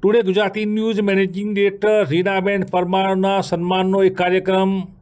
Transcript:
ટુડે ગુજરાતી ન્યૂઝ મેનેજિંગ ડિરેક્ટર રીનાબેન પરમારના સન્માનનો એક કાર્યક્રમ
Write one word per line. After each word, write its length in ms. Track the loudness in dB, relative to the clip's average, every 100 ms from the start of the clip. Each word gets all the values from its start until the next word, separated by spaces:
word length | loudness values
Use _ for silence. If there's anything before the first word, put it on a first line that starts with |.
ટુડે 180 | 2 2
ગુજરાતી 440 | 2 0 0 -2 -4
ન્યૂઝ 360 | -2 -2 -2
મેનેજિંગ 540 | 0 0 0 -2 -6 0
ડિરેક્ટર 520 | 0 0 0 2 2
રીનાબેન 560 | 0 0 0 0 -2
પરમારના 760 | -2 -2 0 0 0 0 0 0
સન્માનનો 640 | -2 -4 -2 0 0 2
એક 140 | 2 2
કાર્યક્રમ 680 | 0 0 0 0 0 -2 -6 -14